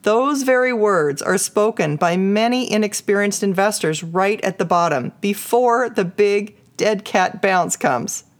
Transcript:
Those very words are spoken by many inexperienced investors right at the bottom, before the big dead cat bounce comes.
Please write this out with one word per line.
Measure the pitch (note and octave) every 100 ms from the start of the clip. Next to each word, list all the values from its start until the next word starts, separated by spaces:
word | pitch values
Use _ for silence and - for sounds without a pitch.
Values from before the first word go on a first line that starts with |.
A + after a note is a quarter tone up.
Those | G#3 A3+ C4+ C#4+
very | C4 B3+ B3+
words | A#3 G#3 F#3 D3 D3
are | - F#3+
spoken | - - G#3+ A3 E3+ D3+
by | E3+ F3+
many | F#3+ G#3 A3+ B3 B3
inexperienced | G#3+ G#3+ G#3+ - G3+ G#3 G3+
investors | G3+ F#3 G3+ G#3 D#3+ D#3
right | E3 F3 G3 G#3+
at | F#3+ -
the |
bottom, | F3+ F3 E3+ C#3+ B2 -
before | G3+ G3+ - A#3+ B3 A#3 B3
the | A3+
big | F3+ - G#3 G3+ G#3+ - _ -
dead | G#3 G#3
cat | G3 G3+ F3+ -
bounce | G3 F#3 E3+ -
comes. | D3+ B2 A2+ - -